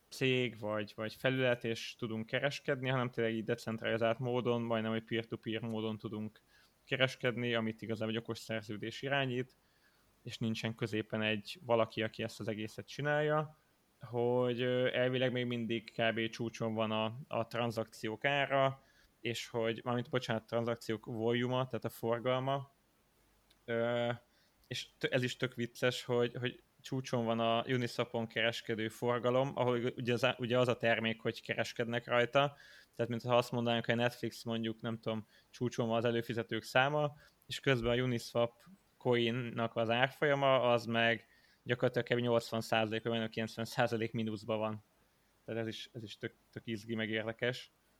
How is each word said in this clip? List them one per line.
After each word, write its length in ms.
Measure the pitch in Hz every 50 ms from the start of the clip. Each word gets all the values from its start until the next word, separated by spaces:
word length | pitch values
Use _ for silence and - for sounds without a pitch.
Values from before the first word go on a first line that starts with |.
| _ _
cég 500 | - - 135 131 127 127 123 117 113 107
vagy, 340 | 110 104 107 107 107 - -
vagy 180 | - 110 110 -
felület, 500 | - - 131 131 131 131 123 120 123 -
és 320 | 117 113 - - - -
tudunk 300 | - 127 107 110 110 110
kereskedni, 640 | - - 127 143 143 143 - - - 143 127 131 131
hanem 200 | 135 131 123 123
tényleg 220 | - - 113 113 113
így 100 | 113 104
decentralizált 760 | - 120 - - 123 110 113 113 113 110 110 117 113 117 -
módon, 420 | 131 120 120 123 113 120 120 120
majdnem 320 | 117 117 117 110 110 110 113
egy 100 | 113 113
peer-to-peer 580 | - 117 113 110 - 123 - - 117 110 110
módon 360 | 117 117 113 110 110 110 110 104
tudunk 440 | - 110 104 107 107 107 - - _ _ _ - - _ _ _ _
kereskedni, 680 | - 135 131 131 131 - - - 127 113 123 123 120 117
amit 280 | 117 110 110 110 -
igazából 320 | 107 107 113 104 113 110 110
egy 60 | 117
okos 200 | 113 - 113 -
szerződés 640 | - - 113 110 104 104 107 101 110 113 - -
irányít, 540 | - 139 139 139 135 131 123 127 127 127 _ _ _ _ _ _ _ _ _ _ _ _ _ _ _
és 140 | 123 - -
nincsen 380 | 123 113 110 - - 113 110
középen 460 | - 123 110 107 107 107 - - 110
egy 380 | 107 107 110 104 - - - - -
valaki, 380 | 120 117 113 110 110 - 110 110
aki 200 | 107 - - 113
ezt 160 | 110 - -
az 80 | 104 120
egészet 400 | 107 104 110 107 - - 107 -
csinálja, 720 | - - 139 147 147 147 151 151 151 156 156 151 - _ _ _ _ _ _ _ _ _
hogy, 640 | - 110 120 120 120 120 123 123 123 123 123 117
ö, 320 | 127 127 123 123 127 123 -
elvileg 380 | 123 123 127 127 127 127 127
még 140 | 120 123 123
mindig 460 | 120 120 120 117 110 117 113 - -
kb. 380 | - - 117 113 110 113 113 110
csúcson 440 | - - 120 113 - - 117 113 110
van 180 | 110 110 107
a, 280 | 110 110 110 110 113 127 151 -
a 200 | 117 113 110 -
tranzakciók 800 | - 117 120 117 110 113 110 - - - - 110 110 - -
ára, 580 | 139 143 143 139 - 139 139 135 135 131 - - _ _ _ _ _ _ _
és 280 | - 117 113 - - -
hogy, 340 | - 117 113 113 117 - -
mármint, 260 | 123 120 120 117 -
bocsánat, 380 | - 127 - - 113 110 - -
tranzakciók 580 | - 117 117 120 117 - - - 110 104 -
voluma, 600 | - 123 110 110 117 120 120 123 123 127 127 131 127
tehát 180 | - 110 -
a 40 | 113
forgalma, 840 | - - - 113 117 117 110 127 127 131 131 135 139 139 131 - _ _ _ _ _ _ _ _ _ _ _ _ _ _ _ _ _ _ _
ö, 460 | - 117 117 117 120 120 120 120 120 120 113 - _ _ _ _ _ _ _ _ -
és 300 | 123 - - - _ _
t-, 60 | -
ez 200 | - - 131 123
is 140 | 123 - -
tök 180 | 135 127 -
vicces, 480 | 120 120 113 - - 131 123 123 - -
hogy, 320 | - 123 120 120 120 - 131
hogy 240 | 123 123 - - _ _ _ _
csúcson 440 | - - 139 131 131 - - 120 117
van 140 | 113 113 113
a 240 | 113 113 113 117 - -
Uniswapon 600 | 131 127 123 117 - - 120 - - 117 113 110
kereskedő 600 | - 120 110 117 113 - - - 117 104 110 110
forgalom, 640 | - - 123 120 120 120 110 123 123 127 135 139 139
ahol 380 | - 123 123 123 120 117 127 - -
ugye 160 | 123 117 120
az, 140 | 110 - 123 - -
ugye 220 | 127 110 120 127
az 80 | 123 120
a 100 | 113 -
termék, 440 | - 117 113 107 113 113 110 -
hogy 200 | - 117 113 -
kereskednek 640 | - - 107 - 113 - - - 120 113 120 120 - -
rajta, 480 | 123 120 120 120 - 139 139 143 139 - - - - - - _ _
tehát 160 | - 117 110
mintha 260 | 117 113 - 123 123 120
azt 140 | 120 -
mondanánk, 340 | - 120 117 120 117 117 110
hogy 80 | - 117
a 40 | 117
Netflix, 460 | 120 120 - - - 113 - - -
mondjuk, 380 | 120 113 113 113 113 110 -
nem 180 | - 117 110 110
tudom, 280 | - 113 110 110 104 - _ - _ _
csúcson 380 | - - 127 120 - - 120 113
van 100 | 113 117
az 80 | 113
előfizetők 580 | 120 117 117 117 - 113 117 113 - 113 110 -
száma, 520 | - - 127 131 143 151 151 147 147 147 - - - _ _ _
és 140 | - 131 -
közben 400 | - 139 135 120 113 120 120 123
a 20 |
Uniswap 520 | 127 127 120 113 - - - 117 117 117 - - - - - - _ _ _ _
coinnak 800 | - 131 123 120 117 113 117 127 120 117 127 123 113 113 -
az 140 | 117 113 110
árfolyama, 840 | 117 120 131 131 - - 160 147 139 139 139 135 135 127 117 123
az 140 | 120 117 113
meg 400 | 113 117 117 117 117 113 107 - _ _ _ _ _ _ _ _
gyakorlatilag 440 | - 120 - - 123 - 123 117 -
kb. 180 | 127 120 120
nyolcvan 360 | 120 117 117 117 - 117 113
százalék, 400 | 110 - 117 113 110 107 110 110
vagy 100 | - 120
majdnem 200 | 117 113 110 110
kilencven 340 | - 117 113 107 - - 113
százalék 460 | - - - 123 117 117 110 113 113
mínuszban 480 | - 113 110 110 107 104 107 113 113 107
van. 240 | 110 110 110 104 - _ _ _ _ _ _ _ _ _ _ _ _
Tehát 160 | - 113 113
ez 60 | 113 113
is, 220 | 107 - - - -
ez 100 | 123 110
is 140 | 101 - -
tök, 180 | - 113 - _ _ _
tök 160 | - 110 - 117
izgi, 280 | 113 101 101 113 117
meg 140 | 110 110 107
érdekes. 640 | 110 110 107 113 113 - 123 120 127 - - - _ _ _ _ _ _